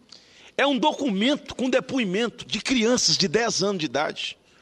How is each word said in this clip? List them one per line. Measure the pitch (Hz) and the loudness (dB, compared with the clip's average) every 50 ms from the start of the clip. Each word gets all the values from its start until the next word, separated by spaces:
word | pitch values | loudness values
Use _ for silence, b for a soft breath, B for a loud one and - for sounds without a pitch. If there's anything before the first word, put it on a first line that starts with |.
| _ _ B B B B B B B B B | _ _ B B B B B B B B B
É | - 254 | 0 2
um | 285 277 | 2 2
documento | 226 196 311 - - 277 254 190 190 214 269 294 - - - - | 4 2 2 0 0 -2 -2 0 2 2 2 0 0 -4 -10 -6
com | - 240 | -4 -2
depoimento | 262 254 247 - - 240 269 233 185 175 214 240 214 - - - | 0 0 0 0 0 -2 -2 0 0 0 0 -2 -2 -4 -8 -12
de | - - 214 | -8 -8 -6
crianças | - - 262 240 214 233 254 - - - 160 | -2 0 0 2 4 2 2 2 2 2 2
de | - 196 | 2 2
dez | 185 143 220 240 220 - - 180 | 2 2 0 0 0 -2 -2 -2
anos | 202 202 180 | -2 -2 -2
de | 156 | -4
idade, | 135 117 139 156 160 - - - - - _ B B B B | -2 -2 -2 -2 -2 -4 -8 -10 -10 -10 _ B B B B